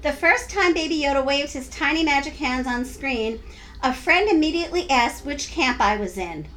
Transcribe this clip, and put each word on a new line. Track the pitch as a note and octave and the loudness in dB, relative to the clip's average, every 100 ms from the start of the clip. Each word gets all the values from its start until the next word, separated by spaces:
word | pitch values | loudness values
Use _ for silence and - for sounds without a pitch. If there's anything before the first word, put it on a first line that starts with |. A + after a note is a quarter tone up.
"The | D4 | -2
first | C#4+ E4 A#4 - | 2 4 2 0
time | G4+ F4+ E4+ | 0 2 2
Baby | D#4 D#4+ | 0 0
Yoda | D4 C#4 C4 | 2 2 2
waved | C#4 C#4+ | 0 0
his | C#4+ B3+ | -6 -10
tiny | - C#4+ D#4 | -4 0 2
magic | D#4+ C#4+ C#4+ D4 | 2 2 0 -4
hands | C#4+ B3+ B3+ | -2 -2 -2
on | A#3+ B3+ | -4 -4
screen, | - C4+ B3 A3 A3+ - - - - | -6 -4 -2 -2 -4 -10 -16 -18 -2
a | C4 B3+ | -2 0
friend | - F4 G#4 | 2 4 6
immediately | E4+ D#4 D#4+ E4+ F4 F4+ | 4 4 0 -2 -2 2
asked | B3+ A#3+ - C#4 | 2 2 0 -8
which | C#4+ - | -8 -6
camp | - C4+ B3 | 0 0 2
I | G#3 G#3 | 2 2
was | G3+ F#3+ | -2 -6
in." | F3+ D#3 D3+ | -8 -8 -12